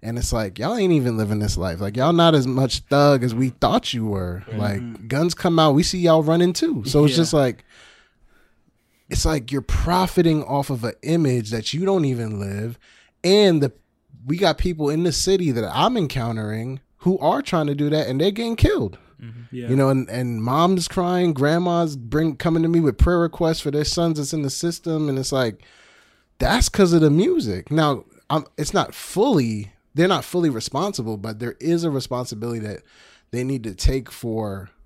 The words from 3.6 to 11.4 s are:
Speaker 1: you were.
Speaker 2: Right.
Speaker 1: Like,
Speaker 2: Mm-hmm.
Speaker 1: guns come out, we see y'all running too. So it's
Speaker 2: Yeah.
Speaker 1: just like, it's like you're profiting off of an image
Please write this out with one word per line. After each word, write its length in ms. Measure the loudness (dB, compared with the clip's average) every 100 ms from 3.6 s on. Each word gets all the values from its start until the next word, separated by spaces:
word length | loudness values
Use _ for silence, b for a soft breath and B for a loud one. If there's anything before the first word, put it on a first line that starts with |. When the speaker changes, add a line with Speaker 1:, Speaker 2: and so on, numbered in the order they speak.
| 2 2 -2
Speaker 1:
you 120 | -6 -4
were. 360 | -4 -4 -8 -8
Speaker 2:
Right. 100 | -4
Speaker 1:
Like, 220 | -4 -4
Speaker 2:
Mm-hmm. 260 | -8 -12 -6
Speaker 1:
guns 260 | -2 0
come 240 | 0 0 4
out, 140 | 6
we 100 | 4
see 160 | 2 0
y'all 240 | 4 4
running 280 | 4 4 2
too. 300 | 2 -2 -2
So 200 | 0 4
it's 80 | 4
Speaker 2:
Yeah. 60 | 4
Speaker 1:
just 140 | 2
like, 320 | 2 2 -2 _ b b b b b b b b b b _ _ _ _
it's 160 | -2
like 280 | 0 -2 -2
you're 80 | -6
profiting 800 | -2 -2 2 2 2 2 2 2
off 280 | 0 -4 -2
of 120 | -4
an 100 | -6 -8
image 480 | -2 2 2 2